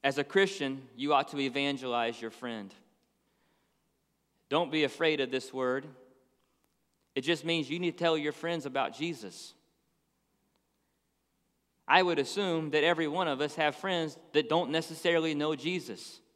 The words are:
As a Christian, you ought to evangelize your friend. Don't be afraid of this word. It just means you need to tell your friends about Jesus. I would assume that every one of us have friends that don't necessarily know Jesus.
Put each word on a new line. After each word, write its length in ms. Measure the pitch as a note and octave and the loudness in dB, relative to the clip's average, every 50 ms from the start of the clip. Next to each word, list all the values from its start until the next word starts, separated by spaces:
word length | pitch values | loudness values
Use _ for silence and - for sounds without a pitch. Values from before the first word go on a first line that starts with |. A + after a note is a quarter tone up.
As 140 | - C#3 C3 | 2 2 0
a 80 | C#3 C#3+ | 0 -2
Christian, 580 | - - G3 G3 F#3+ F#3+ - D3 C3+ C3+ C3+ C3 B2 - | 2 4 4 4 4 2 -2 -4 -4 -4 -6 -10 -16 -10
you 160 | A#2 C3+ D3 | -6 0 4
ought 160 | D3+ C#3 - - | 4 4 4 2
to 100 | - C#3+ | -2 -2
evangelize 840 | C#3 C3+ A#2+ C#3 C#3 C#3+ C#3 C3 C3 B2+ A#2+ A#2+ A#2 A#2 A#2 - | -2 0 0 0 0 0 -2 -2 -2 -2 0 0 0 0 -2 -4
your 80 | A#2 A2+ | -8 -10
friend. 420 | G#2+ - - B2 A#2 A2 G2+ G2 - - _ _ _ _ _ _ _ _ _ _ _ _ _ _ _ _ _ _ _ _ _ _ _ _ _ _ _ _ _ _ _ _ _ _ | -10 -8 -8 -8 -6 -8 -10 -12 -16 -20 _ _ _ _ _ _ _ _ _ _ _ _ _ _ _ _ _ _ _ _ _ _ _ _ _ _ _ _ _ _ _ _ _ _
Don't 220 | C#3 D#3 F3 C#3 | 0 0 0 2
be 140 | D3+ D#3 D3+ | 0 0 0
afraid 360 | C3+ - - E3 D#3+ D#3 C#3+ | 0 0 2 2 2 2 2
of 100 | C3+ B2 | 0 0
this 220 | B2+ C3 B2 - | -2 -4 -4 -4
word. 320 | - C3 C3 B2+ B2+ C#3 C#3 D#3 D3 - - - _ _ _ _ _ _ _ _ _ _ _ _ _ _ _ _ _ _ _ _ _ | -6 -2 -2 0 0 -2 -4 -8 -18 -20 -20 -20 _ _ _ _ _ _ _ _ _ _ _ _ _ _ _ _ _ _ _ _ _
It 80 | C#3 | -6
just 220 | B2+ D3 E3+ D3+ C#3 | 0 0 -2 0 0
means 240 | E3 E3+ E3 D3 B2+ | -2 -2 -2 -2 -4
you 100 | D3+ F3 | -4 -2
need 200 | F3+ E3+ - - | -2 -4 -2 0
to 60 | E3+ | 0
tell 120 | E3+ D#3+ | 2 2
your 160 | D#3 D3 D3+ | 2 0 -4
friends 320 | C#3+ - - E3+ E3+ E3 C#3 | -6 -4 -4 -4 -4 -4 -4
about 300 | C#3+ B2+ C#3 B2 - - | -4 -2 -2 -2 -2 -4
Jesus. 560 | - D#3 E3+ E3+ A#2+ G#2+ F#2+ - - - - - _ _ _ _ _ _ _ _ _ _ _ _ _ _ _ _ _ _ _ _ _ _ _ _ _ _ _ _ _ _ _ _ _ _ _ _ _ _ _ _ _ _ _ _ _ _ | -4 -6 -6 -6 -8 -12 -14 -14 -14 -18 -18 -20 _ _ _ _ _ _ _ _ _ _ _ _ _ _ _ _ _ _ _ _ _ _ _ _ _ _ _ _ _ _ _ _ _ _ _ _ _ _ _ _ _ _ _ _ _ _
I 160 | - D3 F3+ | 6 6 6
would 160 | F#3 F3+ E3+ D3 | 6 6 4 2
assume 520 | C3+ - - G3 G3+ F#3 E3+ D#3+ D#3 D3+ | 0 0 0 -2 0 0 0 0 -2 2
that 140 | C#3+ D3+ D3 | 2 4 4
every 240 | E3 F3 D#3+ E3 D3 | 4 4 4 2 -2
one 200 | D3 F3+ F#3 D#3+ | 0 0 0 0
of 120 | C#3 C3 | 0 0
us 160 | D3+ C#3+ - | -2 -4 0
have 180 | - D#3 D3+ C#3+ | 0 0 0 0
friends 420 | - - F#3+ F#3 E3+ D#3+ D#3 - - - - | 0 -4 -2 0 0 0 -2 -4 -10 -20 0
that 160 | - D3+ D3+ D3+ | 0 2 2 4
don't 220 | D3+ E3+ F3 B2 | 2 2 2 2
necessarily 640 | D3 D#3+ D#3+ - E3 D3 - F3 E3+ E3 D#3+ D#3+ D#3 | 0 -2 -2 -4 -10 -2 0 2 4 4 2 2 0
know 200 | C#3+ D3 D#3 D#3 | 0 0 0 -2
Jesus. 640 | C#3 B2+ D#3+ F#3 F3+ A#2 - G#2 - - - - - _ _ _ | -2 -2 -2 -2 -2 -4 -6 -12 -12 -12 -16 -18 -20 _ _ _